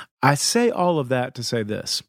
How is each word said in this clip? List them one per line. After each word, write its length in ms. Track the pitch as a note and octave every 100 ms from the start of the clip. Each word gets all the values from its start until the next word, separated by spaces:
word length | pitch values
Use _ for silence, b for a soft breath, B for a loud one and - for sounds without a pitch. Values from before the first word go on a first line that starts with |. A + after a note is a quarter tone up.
| B _
I 140 | C3+
say 340 | C#3+ - A#3 A#3+
all 300 | - F3+ D#3+
of 100 | B2
that 240 | B2+ B2 -
to 80 |
say 180 | A#2 A#2
this. 400 | G#2 G2 F#2+ -